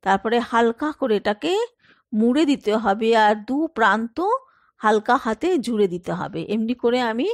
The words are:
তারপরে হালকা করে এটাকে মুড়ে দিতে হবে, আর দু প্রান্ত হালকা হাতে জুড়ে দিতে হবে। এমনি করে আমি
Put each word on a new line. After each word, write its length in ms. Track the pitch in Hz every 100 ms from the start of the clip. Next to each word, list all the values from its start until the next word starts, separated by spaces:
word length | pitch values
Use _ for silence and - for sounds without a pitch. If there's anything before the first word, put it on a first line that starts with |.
তারপরে 340 | 190 196 226 240
হালকা 500 | 233 226 233 233 302
করে 240 | - - 208
এটাকে 380 | 196 208 311 392 466 _ _ _ _
মুড়ে 300 | 214 226 254 311
দিতে 280 | 269 - 214
হবে, 340 | 220 196 226 226
আর 200 | 214 220 208
দু 120 | 269 320
প্রান্ত 500 | - 220 208 233 - 381 523 523 _ _ _
হালকা 340 | 220 214 214 240
হাতে 320 | - 214 339 359
জুড়ে 300 | 226 220 202
দিতে 240 | 175 -
হবে। 280 | 175 151 160 165
এমনি 240 | 214 220
করে 260 | 240 240 247
আমি 260 | 240 220 349